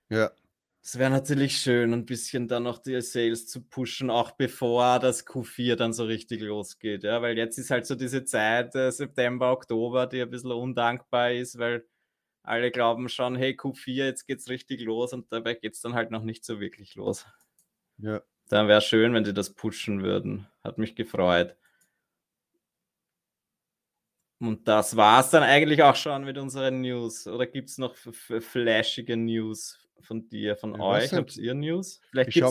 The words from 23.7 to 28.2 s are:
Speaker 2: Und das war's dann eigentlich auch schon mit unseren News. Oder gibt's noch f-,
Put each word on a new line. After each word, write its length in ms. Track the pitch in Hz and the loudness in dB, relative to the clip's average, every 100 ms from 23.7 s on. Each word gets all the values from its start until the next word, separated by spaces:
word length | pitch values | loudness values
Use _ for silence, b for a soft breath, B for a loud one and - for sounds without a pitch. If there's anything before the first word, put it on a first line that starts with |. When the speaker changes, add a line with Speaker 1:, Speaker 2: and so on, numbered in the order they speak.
| _ _ _ _ _ _ _ | _ _ _ _ _ _ _
Speaker 2:
Und 300 | 117 110 - | -4 -2 2
das 280 | 107 104 110 | 4 4 6
war's 340 | 107 120 131 | 8 10 8
dann 120 | 160 | 6
eigentlich 400 | 127 143 151 151 | 8 6 6 8
auch 140 | 143 131 | 8 8
schon 280 | 156 139 | 0 -6
mit 120 | 139 135 | -6 -8
unseren 440 | 135 135 131 131 | -8 -2 -2 -2
News. 440 | 127 123 117 110 101 | -4 -4 -6 -8 -10
Oder 200 | 117 127 | -4 -4
gibt's 320 | 135 135 - | -4 -12 -8
noch 160 | 123 | -8
f-, 360 | - 127 117 | -8 -18 -20